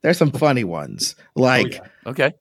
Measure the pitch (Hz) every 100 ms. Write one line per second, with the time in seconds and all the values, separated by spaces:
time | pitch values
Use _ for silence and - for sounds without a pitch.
0 | 160 - 156 131 151 127 101 82 69 50
1 | - - _ - 127 127 95 - - _
2 | - 135 143 -